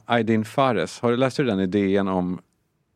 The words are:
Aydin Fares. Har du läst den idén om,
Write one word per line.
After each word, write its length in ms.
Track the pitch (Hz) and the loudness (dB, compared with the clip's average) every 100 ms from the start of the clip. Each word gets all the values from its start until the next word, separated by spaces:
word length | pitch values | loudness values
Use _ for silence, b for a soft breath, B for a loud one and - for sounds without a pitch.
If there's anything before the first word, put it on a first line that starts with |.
| - | 0
Aydin 400 | 120 110 110 110 | 0 2 0 0
Fares. 540 | - 135 104 85 - | 0 0 0 -2 -2
Har 120 | 120 | -2
du 60 | 120 | 2
läst 200 | 131 - | 0 0
den 220 | 131 98 | -2 0
idén 480 | 95 101 98 101 98 | 0 2 2 2 0
om, 320 | 92 90 90 - _ _ _ _ | -2 -2 -6 -12 _ _ _ _